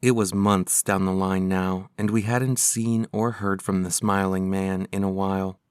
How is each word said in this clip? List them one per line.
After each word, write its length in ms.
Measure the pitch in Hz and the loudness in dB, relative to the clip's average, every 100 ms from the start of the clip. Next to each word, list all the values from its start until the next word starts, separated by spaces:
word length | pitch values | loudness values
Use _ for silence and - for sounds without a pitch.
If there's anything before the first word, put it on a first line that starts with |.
It 120 | 123 | 4
was 200 | 120 98 | 2 2
months 520 | 98 101 98 90 - | 2 4 4 2 -2
down 220 | - 98 95 | 0 0 2
the 60 | |
line 360 | 95 95 95 95 | 0 0 0 0
now, 420 | 95 92 92 95 - | 0 0 -4 -6 -4
and 140 | 104 | 0
we 100 | 110 | 0
hadn't 380 | 104 120 131 127 | 0 0 0 0
seen 480 | - - 113 113 110 | 0 0 0 -2 -2
or 200 | 107 113 | -2 -2
heard 320 | 110 101 98 | -2 -2 -2
from 180 | - 95 | 0 -2
the 80 | 92 | 0
smiling 580 | - 107 98 95 95 95 | -2 0 2 2 0 -2
man 400 | 95 95 95 95 | -2 -2 -2 -4
in 120 | 98 | -2
a 60 | 98 | -2
while. 500 | 95 98 95 95 92 _ | 0 -2 -2 -4 -8 _